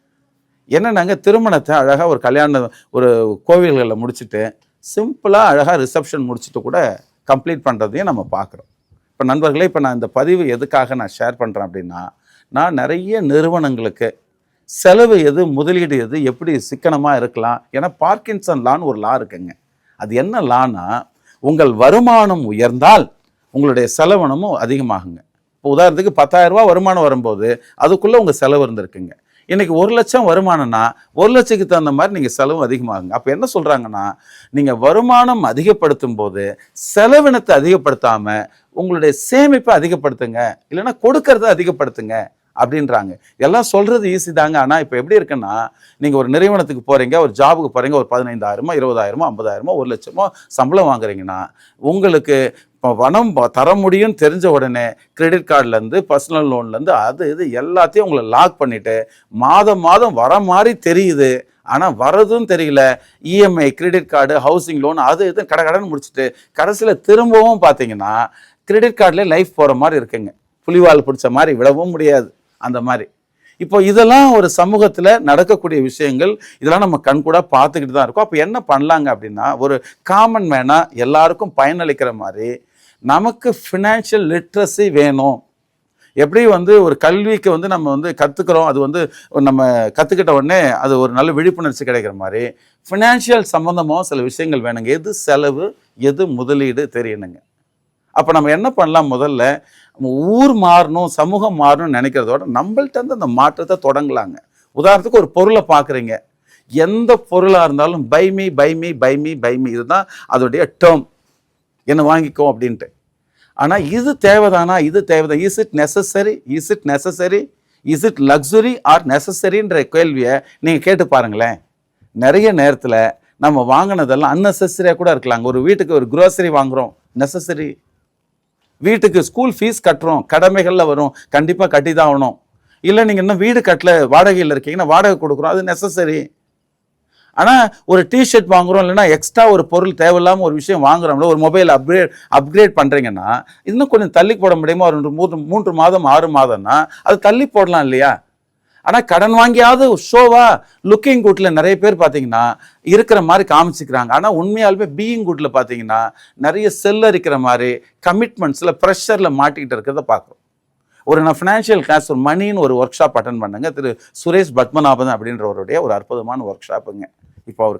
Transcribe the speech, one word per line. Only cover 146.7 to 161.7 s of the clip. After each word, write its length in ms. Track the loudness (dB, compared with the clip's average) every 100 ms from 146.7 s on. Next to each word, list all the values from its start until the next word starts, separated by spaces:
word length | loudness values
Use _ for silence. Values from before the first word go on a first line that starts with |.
| 0 -2 -4
அது 160 | -2 0
தள்ளி 280 | 2 0 0
போடலாம் 360 | 0 2 0
இல்லையா? 400 | 0 0 0 0 _ _ _ _ _ _
ஆனா 180 | -2 0
கடன் 320 | 2 2 4
வாங்கியாவது 640 | 4 4 6 6 6 4 2 2
ஷோவா, 500 | 4 6 6 6 4 -4 _
லுக்கிங் 380 | 0 2 4 2 2
குட்ல 260 | 2 2
நிறைய 260 | 2 2 2
பேர் 180 | 0 2
பாத்தீங்கன்னா 580 | 0 0 -2 -2 -2 -4 _ _
இருக்கிற 400 | 2 2 4 2
மாதிரி 340 | 4 2 4 2
காமிச்சிக்கிறாங்க. 540 | 2 -2 -6 -4 0
ஆனா 240 | 0 0
உண்மையாலுமே 540 | -2 -2 0 0 0 -4 -6
பீயிங் 280 | -6 -6 -6
குட்ல 200 | -4 -2
பாத்தீங்கன்னா 560 | -2 -4 -6 -4 -4 -4 -8 _
நிறைய 360 | -6 -4 -2 -2
செல் 320 | -2 -2 2
அரிக்கிற 380 | 2 0 -2 -2
மாதிரி, 400 | 0 0 -2 -6 _ _ -4
கமிட்மெண்ட்ஸ்ல, 640 | -2 -4 -4 -6 -4 -4 -2
ப்ரெஷர்ல 480 | 0 0 -2 -2 0 0
மாட்டிக்கிட்டு 340 | -2 -2 -8 -8
இருக்கிறத 280 | -6 -6 -4
பார்க்குறோம். 340 | -4 -6 _ _ _ _ _ _ _
ஒரு 180 | -2 0
நான் 160 | 2 0
ஃபினான்ஷியல் 420 | 0 -2 0